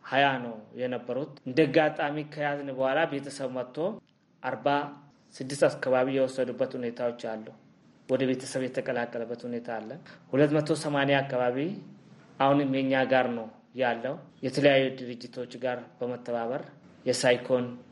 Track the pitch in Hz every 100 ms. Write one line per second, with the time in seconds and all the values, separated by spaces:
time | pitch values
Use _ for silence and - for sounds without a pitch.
0 | - 131 139 131 120 110 - - 127 123
1 | - 127 147 - - 127 156 160 151 151
2 | 147 151 147 151 147 143 139 131 131 135
3 | 135 139 139 131 131 127 123 - 180 233
4 | _ _ _ _ 127 123 143 143 143 -
5 | - _ _ - 131 139 156 - 131 127
6 | 131 135 131 131 127 117 131 131 120 117
7 | 120 117 117 110 110 - - _ _ _
8 | - 131 131 131 - 135 127 131 127 123
9 | 120 120 113 120 123 120 120 113 107 143
10 | - - - 131 147 151 151 151 151 143
11 | 139 139 135 127 123 127 165 208 - -
12 | - - - - 135 143 139 135 131 135
13 | 127 131 120 117 110 - _ 123 127 113
14 | 123 160 - - 135 147 143 135 131 131
15 | 123 120 - 127 123 120 127 120 120 -
16 | 123 120 120 117 117 139 - - - -
17 | 127 123 127 123 - 127 123 - -